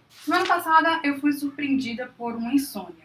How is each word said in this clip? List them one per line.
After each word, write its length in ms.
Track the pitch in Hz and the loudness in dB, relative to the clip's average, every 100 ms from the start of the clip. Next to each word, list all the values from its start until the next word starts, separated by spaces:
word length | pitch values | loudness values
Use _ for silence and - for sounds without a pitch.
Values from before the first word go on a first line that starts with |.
| _ | _
Semana 380 | - - 349 370 | -14 -2 0 2
passada 540 | 349 330 320 320 320 | 0 4 4 4 2
eu 160 | 285 277 | -2 0
fui 140 | 294 | 0
surpreendida 800 | 285 285 - 285 269 233 233 254 - | 0 -4 -4 -2 -2 -2 -6 -10 -8
por 180 | 233 | -8
uma 200 | 233 233 | -6 2
insônia. 500 | 277 269 208 180 - | 2 0 -8 -12 -16